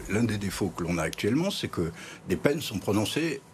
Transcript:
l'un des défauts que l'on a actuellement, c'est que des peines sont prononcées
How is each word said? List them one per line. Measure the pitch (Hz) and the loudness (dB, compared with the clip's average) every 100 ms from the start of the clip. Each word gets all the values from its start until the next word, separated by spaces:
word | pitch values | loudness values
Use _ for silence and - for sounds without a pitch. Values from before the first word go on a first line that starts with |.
| - | 0
l'un | 104 | 2
des | 117 104 | 2 2
défauts | 98 - 95 | -2 -2 -2
que | - | -2
l'on | 85 85 | 0 0
a | |
actuellement, | 80 - 104 139 190 | 0 0 2 2 2
c'est | - - | -2 -4
que | - 80 - - - - | -2 -2 -4 -12 -8 -2
des | 92 | 2
peines | 143 147 | 4 2
sont | - 95 | -2 -2
prononcées | - 101 104 147 165 - - | 2 2 2 0 0 -2 -8